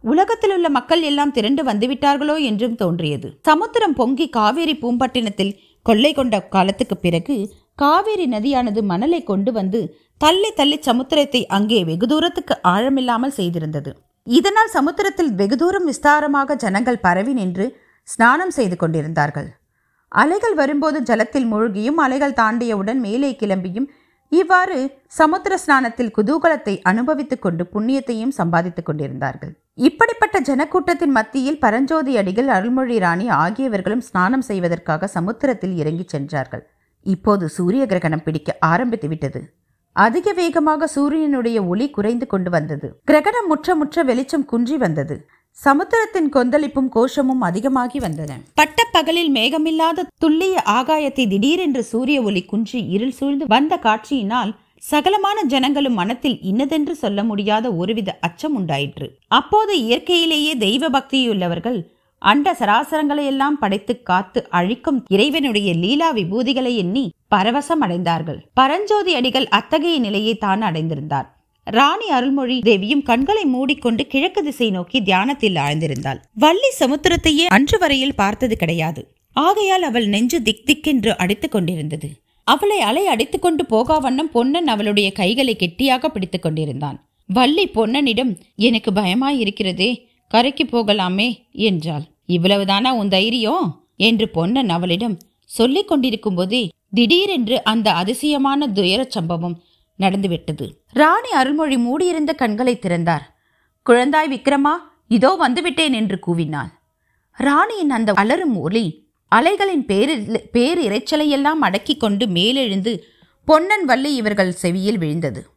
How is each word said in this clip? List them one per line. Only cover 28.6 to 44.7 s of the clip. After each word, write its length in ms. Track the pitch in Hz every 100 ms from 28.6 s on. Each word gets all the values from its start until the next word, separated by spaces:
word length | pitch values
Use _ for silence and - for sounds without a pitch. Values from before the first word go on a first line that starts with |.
| 180 175 165
கொண்டிருந்தார்கள். 720 | 156 139 131 135 131 - - _
இப்படிப்பட்ட 680 | - 254 339 466 466 427 392
ஜனக்கூட்டத்தின் 720 | 269 262 302 359 - 349 330
மத்தியில் 480 | 254 220 269 254 302
பரஞ்சோதி 580 | 247 220 269 320 269 247
அடிகள், 300 | 196 190 269
அருள்மொழி 520 | 208 214 254 262 233
ராணி 280 | 180 170 233
ஆகியவர்களும் 720 | 151 165 214 269 208 190 226
ஸ்நானம் 400 | 240 190 185 262
செய்வதற்காக 680 | 254 196 175 170 - 156 190
சமுத்திரத்தில் 720 | 180 175 - 277 247 185 175
இறங்கி 260 | 151 165 185
சென்றார்கள். 600 | 151 139 151 131 - - _ _ _
இப்போது 460 | - 185 - 202 165
சூரிய 360 | - 175 240 262
கிரகணம் 380 | 185 170 151
பிடிக்க 340 | 165 156 - -
ஆரம்பித்து 480 | 160 170 247 226 147
விட்டது. 460 | 156 139 127 - _ _ _ _
அதிக 400 | - 214 233 359
வேகமாக 540 | 359 339 330 311 302 320
சூரியனுடைய 760 | 277 285 311 311 277 233 233 185
ஒளி 240 | 185 285
குறைந்து 380 | 285 208 240 -
கொண்டு 220 | 196 180
வந்தது. 520 | 175 151 147 139 - -
கிரகணம் 420 | 302 302 480 403
முற்ற 280 | 302 302 349
முற்ற 280 | 294 339
வெளிச்சம் 420 | 285 240 262 320 269
குன்றி 320 | 233 240